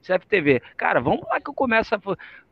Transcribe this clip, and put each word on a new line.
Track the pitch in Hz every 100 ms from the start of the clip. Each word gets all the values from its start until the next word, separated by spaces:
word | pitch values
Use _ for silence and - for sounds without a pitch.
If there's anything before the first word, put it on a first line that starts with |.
C | -
F | 185 -
T | 196
V. | 147 127 - -
Cara, | - 147
vamos | 127 254 -
lá | -
que | 294
eu |
começo | - 262 226 - 202
a |
fa-, | 196 175 - - _